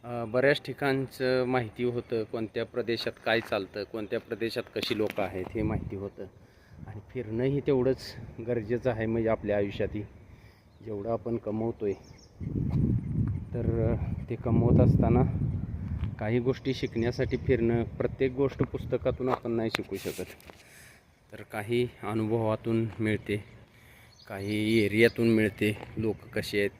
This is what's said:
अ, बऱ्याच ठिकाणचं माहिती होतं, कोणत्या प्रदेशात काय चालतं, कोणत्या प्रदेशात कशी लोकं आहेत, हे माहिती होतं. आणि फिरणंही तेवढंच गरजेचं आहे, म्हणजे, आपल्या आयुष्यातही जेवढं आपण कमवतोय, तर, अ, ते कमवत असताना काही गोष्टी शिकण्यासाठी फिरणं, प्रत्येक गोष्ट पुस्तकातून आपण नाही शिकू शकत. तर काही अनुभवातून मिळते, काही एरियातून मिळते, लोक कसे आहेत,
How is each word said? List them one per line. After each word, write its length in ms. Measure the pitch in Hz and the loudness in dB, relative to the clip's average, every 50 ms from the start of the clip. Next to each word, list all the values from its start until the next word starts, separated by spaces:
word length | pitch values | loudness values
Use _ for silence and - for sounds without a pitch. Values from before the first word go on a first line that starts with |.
| - | -10
अ, 220 | 120 120 120 117 | -8 -8 -6 -6
बऱ्याच 360 | 110 107 127 127 139 147 147 - | -2 0 4 4 4 4 2 0
ठिकाणचं 760 | - 127 - 143 139 135 135 135 123 - - 131 127 127 127 127 | -8 -8 -2 0 0 0 0 -2 -4 -6 -2 0 2 2 2 2
माहिती 380 | 123 131 127 120 107 101 - 123 | 2 2 0 0 -2 -4 -2 -2
होतं, 400 | 123 120 120 113 - 120 113 107 | -2 -2 -2 -4 -2 -4 -4 -4
कोणत्या 420 | - - 117 110 104 _ 120 117 | -4 -4 -6 -6 -4 _ -6 -6
प्रदेशात 480 | - - 120 113 104 117 110 - 120 - - - | -4 -4 -4 -2 -2 -2 -2 -2 -6 -8 -4 0
काय 140 | 117 113 113 | 2 2 2
चालतं, 440 | 110 - 120 104 98 90 - 104 101 | 2 0 -2 -2 -2 -4 -6 -8 -8
कोणत्या 360 | - - 113 104 98 123 113 | -6 -6 -8 -6 -4 -4 -6
प्रदेशात 440 | - - 117 101 113 113 - 120 113 - - | -4 -6 -6 -4 -4 -4 -2 -4 -8 -4 -4
कशी 220 | 110 104 - 120 104 | -4 -2 -2 0 0
लोकं 260 | 107 101 - - 98 | 0 -2 0 -2 -4
आहेत, 220 | 92 95 92 92 - | -2 -2 -6 -6 -4
हे 100 | - 117 | -4 -2
माहिती 340 | 107 107 110 104 - - - | -2 0 0 -2 -4 -6 -8
होतं. 300 | 95 98 101 - - 98 92 - - - - - - - - - - - - | -8 -8 -10 -10 -12 -14 -14 -14 -20 -20 -20 -20 -20 -20 -20 -20 -18 -16 -14
आणि 120 | - 107 - - | -14 -14 -16 -12
फिरणंही 500 | - 127 117 104 110 113 127 135 139 143 | -10 -10 -8 -4 -2 0 0 2 0 0
तेवढंच 560 | 139 - 143 127 123 131 131 - - - - - - - - - 113 110 | 2 2 2 4 4 2 2 0 -4 -14 -12 -14 -14 -14 -12 -10 -4 -2
गरजेचं 440 | 123 120 107 101 120 120 - 127 | -2 -2 0 0 -2 0 0 0
आहे, 140 | 117 110 113 | 0 0 0
म्हणजे, 240 | 110 113 117 113 110 | 0 2 2 2 2
आपल्या 280 | 110 - - 101 101 104 | 2 0 0 0 2 2
आयुष्यातही 440 | 104 101 98 - 107 92 - - 104 - - - - - - - - - - - _ - - - - | 2 0 0 -2 -2 -2 -2 -6 -8 -8 -12 -20 -20 -20 -20 -20 -20 -20 -20 -20 _ -20 -20 -18 -10
जेवढं 260 | 110 107 101 101 113 | -8 -8 -6 -2 -2
आपण 260 | 117 113 - 120 117 117 | -2 -2 -2 -2 -4 -4
कमवतोय, 560 | - 107 104 110 110 113 113 - 110 101 95 - - - - - - - - - - - - - - - - - - - - - - - - - - - - - - - - | -2 -2 -2 -2 -2 -2 -2 -2 -2 -2 -2 -2 -6 -20 -20 -20 -20 -20 -14 -10 -8 -4 -2 -2 -2 0 2 2 2 4 2 0 0 -2 -2 0 0 0 -2 -4 -6 -6 -6
तर, 380 | 117 113 113 113 117 110 110 | -2 0 0 2 2 2 2
अ, 40 | 117 113 - - - - - - | 2 0 0 -4 -4 -6 -4 -6
ते 60 | 117 | -8
कमवत 460 | - - 120 117 117 117 120 120 - | -4 0 2 4 4 6 6 8 8
असताना 420 | 123 120 - - - 113 120 123 131 127 - - - - - - - - - - - - - - - - - - | 8 8 8 6 6 6 6 6 4 4 2 0 -2 -2 -2 -2 -4 -6 -6 -6 -6 -6 -4 -4 -4 -6 -4 -4
काही 200 | 107 107 113 123 | -2 0 0 2
गोष्टी 340 | 117 127 127 - - 139 131 | 2 0 -2 0 -2 -4 -2
शिकण्यासाठी 640 | - - 127 - 117 113 120 120 - 131 120 - 120 | -2 -2 -2 0 0 0 0 0 0 -2 0 0 -2
फिरणं, 460 | - - 131 117 117 117 117 117 113 | 2 2 2 4 4 4 4 2 0
प्रत्येक 480 | - - - 123 123 - - 135 135 | -2 -4 -4 -2 -4 0 0 -2 -2
गोष्ट 260 | 127 127 139 135 - - | 0 0 0 0 2 0
पुस्तकातून 720 | 135 123 - 127 - 120 127 120 - 131 123 - 123 127 | -2 -2 -2 -8 -4 -2 -4 0 0 -2 -2 0 0 -2
आपण 220 | 131 - - 117 | -2 -2 -2 -2
नाही 180 | 117 117 113 113 | -2 0 0 0
शिकू 260 | - - - - 95 | -2 -4 -6 -4 -8
शकत. 300 | 95 - 95 - - 92 - - - - - - - - - - - - - - - _ - - _ _ _ | -6 -6 -6 -6 -6 -8 -10 -10 -20 -20 -20 -20 -20 -20 -20 -20 -20 -20 -20 -20 -20 _ -20 -20 _ _ _
तर 100 | - 101 | -18 -18
काही 460 | 104 - - 110 104 104 120 120 123 120 - - - | -16 -10 -8 -8 -4 0 2 2 2 0 -2 -8 -6
अनुभवातून 840 | 101 107 113 110 107 113 117 113 110 110 110 - 113 113 113 113 110 95 - | -4 -2 0 0 0 0 2 2 2 0 0 0 0 0 2 0 0 -2 -2
मिळते, 460 | 113 107 107 104 - - 104 107 104 - - - - - - - - - - - - - - - - - | 0 0 0 0 0 -2 -4 -4 -4 -10 -20 -20 -20 -20 -20 -20 -20 -20 -20 -20 -20 -20 -20 -20 -16 -12
काही 520 | 107 98 98 101 107 107 107 107 113 113 | -10 -8 -4 -2 -2 0 2 4 4 4
एरियातून 500 | 104 101 101 110 117 117 - - 117 117 | 4 4 6 8 6 6 6 4 4 4
मिळते, 480 | 113 110 110 104 - - 104 104 107 - - - - - | 6 6 4 2 2 2 0 0 0 -2 -8 -12 -8 -4
लोक 180 | 110 110 101 | -2 -2 -2
कसे 440 | - - - - 110 - - - 101 | -4 -8 -8 -6 -6 -4 -2 0 0
आहेत, 100 | 101 98 - | 0 0 -2